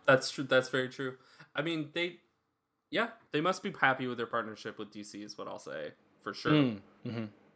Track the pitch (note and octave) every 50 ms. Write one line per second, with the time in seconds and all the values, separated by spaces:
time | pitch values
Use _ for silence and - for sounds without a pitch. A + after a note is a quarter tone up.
0 | - - C3+ C3 - - - - C#3+ C3 C3 C3 B2+ - - C3 B2+ B2 B2+ -
1 | C#3 C3 B2+ B2+ _ _ - - - _ _ C#3 D3+ E3 E3+ D#3+ D3+ C#3 - E3+
2 | F3 F3 - - _ _ _ _ _ _ _ _ _ _ _ _ _ _ - F3
3 | G#3 A#3+ - - _ _ - D3 D#3+ F3+ F#3+ - - G#3 D#3 - - C#3+ B2+ B2
4 | C3 B2 A#2+ A2+ A#2 A2+ - A#2 A2 G#2+ A2 - - A2+ G#2 - G#2+ G#2 - G#2+
5 | G#2 G#2 - G2+ G#2 G#2 - - G2+ F#2 F#2 F2+ - - C#2 D#2 D2+ - - _
6 | _ _ _ _ _ G#2+ G2 - - B2 D3+ D3+ C#3 B2+ A2 G2 - - - _
7 | _ B2 A2 A#2 A2 G#2+ - - _ _ _